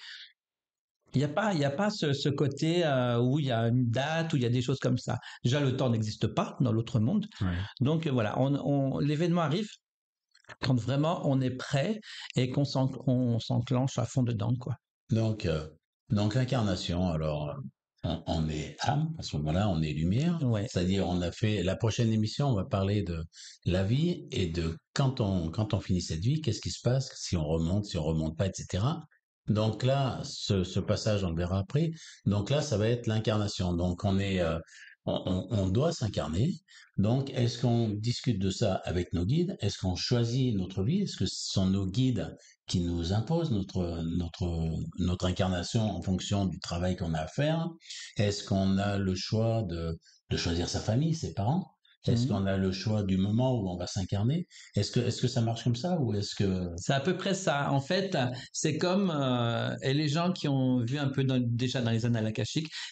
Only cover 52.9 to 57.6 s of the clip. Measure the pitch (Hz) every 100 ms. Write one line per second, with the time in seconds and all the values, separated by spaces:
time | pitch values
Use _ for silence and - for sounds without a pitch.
52.9 | 107 95 95 101 113 131 123 92 90 85
53.9 | 104 92 101 110 165 - - - - 101
54.9 | 127 117 - 123 123 113 113 123 117 175
55.9 | 180 117 104 98 - 98 92 87 82 -
56.9 | 139 185 180 196 190 175 143